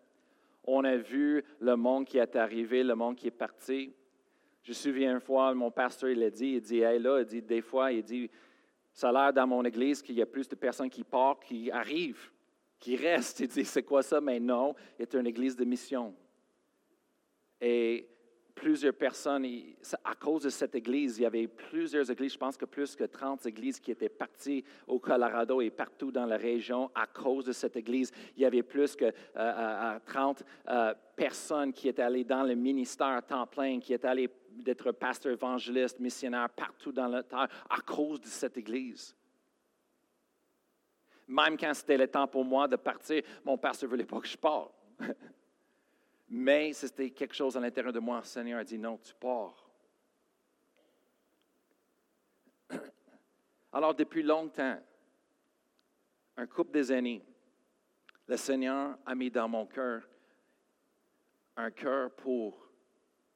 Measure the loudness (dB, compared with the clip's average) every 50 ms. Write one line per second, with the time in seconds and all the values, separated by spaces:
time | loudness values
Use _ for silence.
0 | _ _ _ _ _ _ _ _ _ _ _ _ -2 2 2 4 4 4 2 2
1 | 0 -2 0 2 2 2 2 0 -2 -4 -10 0 4 4 4 4 4 2 2 2
2 | 0 2 2 2 2 4 2 0 0 2 0 -4 -2 2 2 4 4 4 2 2
3 | 0 -2 -2 -4 -6 -6 -4 -4 -8 -8 -8 -12 -6 -4 -4 -4 -4 -8 -14 _
4 | _ _ _ _ _ _ _ _ _ _ _ _ -12 -12 -10 -2 -2 0 2 2
5 | 2 2 2 0 0 2 4 4 4 4 4 2 -2 -2 0 0 0 0 -2 -2
6 | 0 0 2 4 2 2 2 0 -2 -2 -2 -2 -2 0 2 4 6 6 4 4
7 | 4 4 4 4 2 0 -4 -8 -2 0 -2 -2 -2 0 0 2 2 2 0 -2
8 | -2 -4 -6 -6 -6 -6 -10 -18 -20 _ _ _ _ _ _ _ _ _ _ 0
9 | 2 4 6 6 6 6 6 6 4 4 2 2 2 0 0 2 2 2 0 0
10 | -4 -4 0 0 0 0 0 -8 -6 -6 -6 -4 -2 -4 -2 -2 -6 -6 -6 -10
11 | -10 -2 2 4 4 4 4 0 -6 -10 -10 -6 -6 -4 -2 -4 -4 -2 -2 -2
12 | -2 -4 -6 -12 -18 -20 _ _ _ _ _ _ _ _ _ _ -2 -2 -2 2
13 | 2 2 2 2 0 -2 -4 -4 -4 -2 -2 -2 -2 0 0 -2 0 4 4 4
14 | 4 4 2 2 2 0 0 0 0 0 2 2 2 0 -2 -6 -16 -20 -10 -10
15 | -8 -2 0 0 0 0 -2 0 -2 -2 0 -2 -2 -2 -2 -4 -4 -6 -6 -6
16 | -6 -6 -12 -18 _ _ _ _ _ _ _ _ _ _ _ _ _ _ _ _
17 | _ _ _ _ _ _ _ _ _ _ _ -2 2 2 4 4 4 2 0 -2
18 | -4 -12 _ _ _ _ _ _ _ _ -14 -2 2 2 2 4 4 2 2 4
19 | 0 0 0 -2 -2 0 0 0 -2 -4 -6 -8 -12 -16 -20 _ -10 -10 -8 -6
20 | -6 -8 -8 -4 -2 0 0 2 0 -2 -2 -2 -4 -2 -2 -4 -2 0 0 0
21 | 0 -2 0 0 0 2 2 0 -2 -2 -6 -16 -16 -6 -4 -4 -4 0 0 0
22 | 2 2 0 -2 -2 -4 -4 -4 -6 -6 -4 -6 -10 -8 -4 -4 -4 -4 -2 -4
23 | -6 -6 -4 -6 -4 -4 -4 -4 -6 -8 -8 -4 -6 -6 -6 -6 -6 -8 -4 -2
24 | -4 -4 -4 -4 -10 -10 _ -10 -4 -4 -4 -4 -4 -8 -20 -18 -6 -2 -2 -2
25 | 2 2 4 4 4 2 2 0 0 2 2 2 2 0 -2 -4 -8 -8 -6 -8
26 | -8 -4 -2 -2 0 0 0 0 0 0 0 -2 -2 -2 -2 -2 -2 -2 -2 -4
27 | -4 -4 -6 -4 -2 -2 -2 0 -2 -4 -4 -4 -4 -4 -4 -4 -4 -2 0 0
28 | 0 -2 -4 -16 -20 -14 0 2 2 4 4 4 2 2 2 2 2 2 2 2
29 | 2 2 2 -2 -16 -12 -6 -2 -2 -2 0 -2 -2 -2 -2 -2 -2 -4 -4 -6
30 | -10 -6 -2 0 2 2 0 -2 -10 -20 -20 -14 -6 -2 2 2 2 2 0 -2
31 | _ -16 -4 -2 -2 -2 -2 -6 -6 -2 -2 0 0 -2 -2 0 -2 0 0 2
32 | 0 2 2 0 0 0 2 2 2 2 2 2 2 2 2 0 0 -4 -2 -2
33 | 0 0 0 -2 -4 -4 -4 -4 -4 -4 -2 -2 -2 -2 -2 -4 -2 -2 -2 0
34 | 2 0 2 2 0 -2 -4 -10 _ -20 -18 -6 -4 -4 -4 -2 -2 -4 -4 -2
35 | -4 -4 -4 -2 -2 -4 -2 -2 -2 -2 -2 -4 -4 -2 0 0 0 0 -2 -4
36 | -6 -6 -6 -6 -6 -4 -2 -2 -2 -2 -4 -6 -10 -10 -10 _ -12 -6 -4 -2
37 | -2 -2 -2 -4 -6 -6 -2 -2 -2 -2 -4 -12 -4 -2 -2 -2 -2 -4 -2 -2
38 | -2 -2 -2 -8 -10 -12 -8 -6 -6 -4 -4 -6 -8 -4 -6 -6 -6 -8 -12 -14
39 | -18 -20 _ _ _ _ _ _ _ _ _ _ _ _ _ _ _ _ _ _
40 | _ _ _ _ _ _ _ _ _ _ _ _ _ _ _ _ _ _ _ _
41 | _ _ _ _ _ 0 4 4 4 4 4 2 0 0 0 0 4 6 6 6
42 | 6 4 4 2 2 2 2 0 2 4 4 4 4 4 2 0 0 -4 -4 -4
43 | -4 -2 -2 -2 -2 -4 -16 -8 -2 -2 -2 0 0 -4 -4 -4 -4 -4 -2 -2
44 | -2 -4 -6 -8 -8 -8 -8 0 0 2 2 0 -4 -6 _ _ _ _ _ -10
45 | -10 -10 -10 _ -14 -20 -20 _ _ _ _ _ _ _ _ _ _ _ _ _
46 | _ _ _ _ _ -10 -6 0 4 4 4 4 4 0 -4 -6 -8 -8 -4 -4
47 | -6 -6 -4 -6 -8 -6 -4 -2 -2 0 0 0 -4 -2 -2 -2 -4 -2 -4 -4
48 | -4 -4 -4 -6 -6 -8 -10 -10 -8 -6 -6 -8 -8 -8 -8 -8 -8 -8 -8 -10
49 | _ -20 -18 -8 -4 -4 -2 -2 -4 -8 -12 -20 _ _ _ _ _ _ _ _
50 | _ _ _ _ _ _ _ _ _ _ _ _ _ _ _ _ _ _ _ _
51 | _ _ _ _ _ _ _ _ _ _ _ _ _ _ _ _ _ _ _ _
52 | _ _ _ _ _ _ _ _ _ _ _ _ _ -12 -12 -12 -12 -12 _ _
53 | _ _ _ _ _ _ _ _ _ _ _ _ _ _ -2 2 2 2 2 2
54 | 0 0 0 -2 2 2 2 2 0 -6 -4 -4 -2 -2 -4 -6 -12 _ _ _
55 | _ _ _ _ _ _ _ _ _ _ _ _ _ _ _ _ _ _ _ _
56 | _ _ _ _ _ _ -12 -12 -12 -6 -2 -2 -2 2 2 0 2 2 2 0
57 | 0 -2 -4 -6 -10 -20 -20 _ _ _ _ _ _ _ _ _ _ _ _ _
58 | _ -20 _ _ _ -4 -4 -4 0 -2 -2 0 0 -2 -2 -2 -4 -4 -8 -10
59 | -8 -8 -6 -4 -4 -2 0 0 0 0 -2 -4 -4 -6 -6 -6 -4 -4 -4 -6
60 | -10 -16 _ _ _ _ _ _ _ _ _ _ _ _ _ _ _ _ _ _
61 | _ _ _ _ _ _ _ _ _ _ -10 -8 -8 -8 -8 -4 -2 -2 0 0
62 | -2 -4 -6 -8 -4 -2 -2 -2 -2 -4 -8 -12 -20 _ _ _ _ _ _ _
63 | _ _ _ _ _ _ _